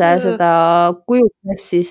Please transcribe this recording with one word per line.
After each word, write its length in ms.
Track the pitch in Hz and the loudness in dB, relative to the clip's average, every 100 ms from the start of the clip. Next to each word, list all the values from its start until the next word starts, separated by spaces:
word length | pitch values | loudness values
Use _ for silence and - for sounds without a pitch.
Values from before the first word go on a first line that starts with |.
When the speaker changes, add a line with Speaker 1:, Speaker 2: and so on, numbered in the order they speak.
Speaker 1:
äh, 160 | 170 180 | 0 0
Speaker 2:
Ugh. 60 | |
Speaker 1:
seda 260 | 185 180 170 165 165 170 175 175 - | -2 -2 0 2 2 2 0 -2 -2
kujutlust 600 | 247 226 _ 190 190 - | 0 0 _ -12 -12 -6
siis, 220 | 175 175 | -4 -4